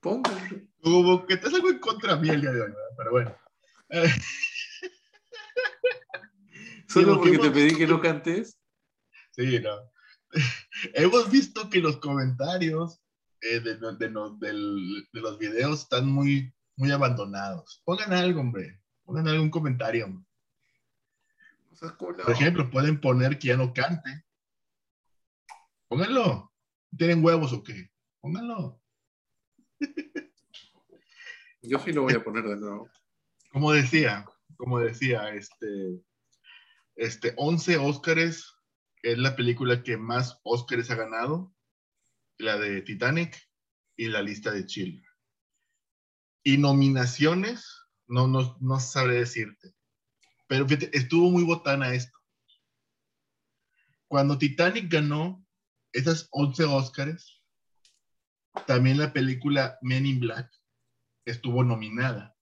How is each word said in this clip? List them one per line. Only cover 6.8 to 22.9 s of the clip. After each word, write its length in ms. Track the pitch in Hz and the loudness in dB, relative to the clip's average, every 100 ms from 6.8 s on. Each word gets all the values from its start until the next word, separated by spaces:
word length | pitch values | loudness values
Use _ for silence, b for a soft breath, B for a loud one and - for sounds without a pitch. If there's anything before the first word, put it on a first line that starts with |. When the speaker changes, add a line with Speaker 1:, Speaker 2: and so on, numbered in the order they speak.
| - | 0
Speaker 1:
¿Solo 180 | 180 185 | 6 8
Speaker 2:
Digo, 100 | 196 | 8
Speaker 1:
porque 140 | 170 | 8
Speaker 2:
que 60 | 156 | 8
Speaker 1:
te 60 | 151 | 6
Speaker 2:
hemos 80 | |
Speaker 1:
pedí 100 | 135 | 6
Speaker 2:
visto 140 | 147 160 | 6 6
Speaker 1:
que 80 | 156 | 4
no 140 | 165 | 4
Speaker 2:
que 60 | 165 | 2
Speaker 1:
cantes? 500 | 151 165 175 233 - _ _ _ _ _ b b | 0 -2 -4 -4 -12 _ _ _ _ _ b b
Speaker 2:
Sí, 280 | - 127 120 | -4 0 0
no. 300 | 107 104 - _ b b _ | -2 -8 -12 _ b b _
<laughs> 640 | 160 127 - - - - | -2 -2 -2 -14 -14 -8
Hemos 360 | - 170 240 226 | 2 4 4 6
visto 400 | 269 277 - 202 | 4 4 -6 -2
que 100 | 190 | 0
los 160 | 160 143 | 0 -2
comentarios, 1040 | 147 139 131 127 139 185 165 160 170 - _ _ _ _ | -4 -2 0 -2 -2 -2 -2 -2 -6 -10 _ _ _ _
eh, 200 | 113 117 | -4 -4
de, 160 | 113 110 | -4 -8
de, 180 | 113 98 | -10 -8
de 140 | 113 | -8
los, 280 | 107 107 107 | -6 -10 -10
del, 720 | 107 104 104 101 92 101 95 | -8 -6 -6 -6 -6 -8 -10
de 80 | 113 | -10
los 180 | 110 104 | -10 -8
videos 420 | 107 113 139 151 | -6 -2 -2 -2
están 240 | - 123 135 | -2 -2 0
muy, 460 | 139 139 139 131 _ _ - | 0 2 0 -2 _ _ -4
muy 140 | 135 | 0
abandonados. 880 | 139 135 123 101 98 98 90 - - | 2 0 0 -4 -6 -8 -8 -14 -14
Pongan 280 | - 185 214 | -6 -4 0
algo, 280 | 180 180 165 | 0 2 0
hombre. 400 | 127 107 92 - _ _ | -2 -4 -10 -16 _ _
Pongan 240 | - 147 160 | -10 -4 0
algún 220 | 156 156 | 2 0
comentario, 560 | 165 151 123 135 117 104 | 0 -2 -2 -2 -4 -4
hombre. 180 | 92 _ _ _ _ _ _ _ _ _ _ _ _ b b _ | -12 _ _ _ _ _ _ _ _ _ _ _ _ b b _
Speaker 1:
No 60 | _ | _
seas 160 | 165 | -16
culo. 300 | - 175 175 | -12 -12 -6
Speaker 2:
Por 80 | - | 0
ejemplo, 380 | 120 143 175 131 | 4 4 2 0
pueden 300 | 131 143 | 2 2